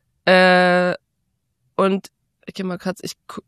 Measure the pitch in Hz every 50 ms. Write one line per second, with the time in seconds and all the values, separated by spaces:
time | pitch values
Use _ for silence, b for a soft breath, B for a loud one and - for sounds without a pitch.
0 | _ _ _ _ _ - 185 185 185 185 180 180 180 180 180 180 180 180 175 -
1 | - _ _ _ _ _ _ _ _ _ _ _ _ _ _ - 196 190 196 190
2 | - - _ _ _ _ _ _ _ - - - 190 185 180 175 - 190 180 -
3 | - - - - _ - - - -